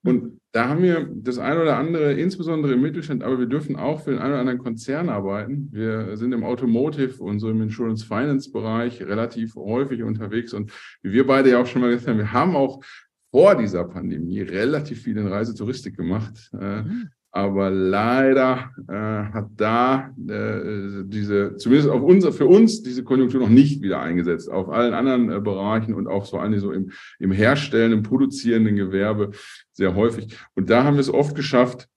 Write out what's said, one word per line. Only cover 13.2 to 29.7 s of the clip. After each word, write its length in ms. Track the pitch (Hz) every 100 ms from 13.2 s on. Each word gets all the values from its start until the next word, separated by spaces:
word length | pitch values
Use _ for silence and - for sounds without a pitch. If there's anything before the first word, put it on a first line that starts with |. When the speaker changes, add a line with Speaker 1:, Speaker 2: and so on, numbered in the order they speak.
| _
Speaker 1:
vor 260 | 127 190 135
dieser 280 | 107 87
Pandemie 580 | 87 92 92 76 82 101
relativ 600 | 95 92 120 147 - 113
viel 140 | 117 107
in 100 | 101
Reisetouristik 680 | 101 113 107 110 - 101 -
gemacht. 540 | 85 101 110 - -
Äh, 300 | 98 98 104
Speaker 2:
Mhm. 260 | 113 240 196 _ _
Speaker 1:
aber 360 | 101 101 98 98
leider, 1040 | 95 95 101 113 127 135 135 131 127 - - -
äh, 460 | 98 107 107 104
hat 140 | 110 104 -
da, 580 | 107 117 127 135 - - -
äh, 720 | 104 107 101 - 104 98 98
diese, 520 | 95 107 104 101 101 -
zumindest 340 | 117 139 147
auf 100 | 123
unser, 320 | 139 185 170
für 140 | - 143
uns 380 | 196 226 -
diese 180 | 127 123
Konjunktur 380 | 120 131 123 131
noch 80 | 117
nicht 340 | 120 147 143
wieder 160 | 98 78
eingesetzt. 500 | 71 87 85 82 -
Auf 200 | 95 95
allen 260 | 104 120
anderen, 380 | 90 131 127 113
äh, 80 | 101
Bereichen 540 | 104 95 101 110 110
und 120 | 101 98
auch 240 | 98 98
vor 120 | 87
allem 140 | 104 107
so 100 | 98
im, 220 | 92 95 - - -
im 140 | 95
herstellenden, 720 | 95 110 143 - 113 113 110
produzierenden 720 | 107 127 135 - 120 113 110 101
Gewerbe 560 | 95 95 104 107 101 104 - - _